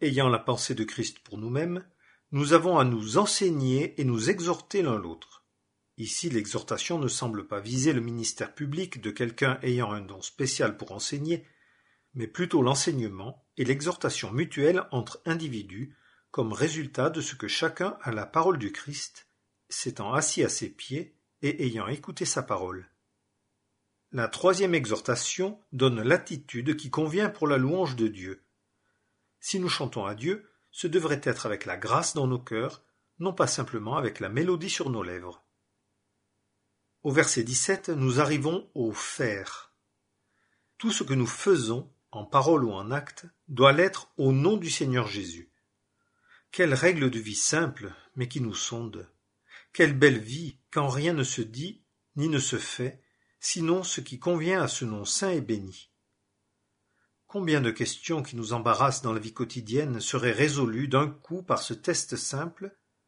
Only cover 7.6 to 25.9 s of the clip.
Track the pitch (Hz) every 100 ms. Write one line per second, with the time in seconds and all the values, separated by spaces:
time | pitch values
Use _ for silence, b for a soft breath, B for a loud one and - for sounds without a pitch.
7.6 | 107 131 151 127 117 117 110 - - -
8.6 | 143 156 180 123 104 104 120 - 135 131
9.6 | 127 123 107 104 95 95 - - 135 -
10.6 | 117 101 113 101 - 143 156 170 - b
11.6 | b b b b b 131 107 - 180 160
12.6 | 123 135 175 139 107 95 110 - _ -
13.6 | 127 139 160 175 160 - 98 120 165 139
14.6 | 147 180 - 127 110 - 165 165 156 113
15.6 | 98 98 139 b b b b - 113 101
16.6 | 151 156 139 - 147 160 - 131 104 -
17.6 | - - 185 - 117 107 98 160 175 160
18.6 | 101 - - 147 - - - _ _ _
19.6 | - - 127 - 104 135 147 - 113 -
20.6 | 110 - - 139 - _ _ _ 143 -
21.6 | 131 110 101 147 190 151 175 135 120 98
22.6 | 92 92 92 _ _ _ _ _ _ _
23.6 | _ _ _ _ _ 131 113 - 180 185
24.6 | 190 165 113 107 - 120 - - 196 214
25.6 | _ 127 131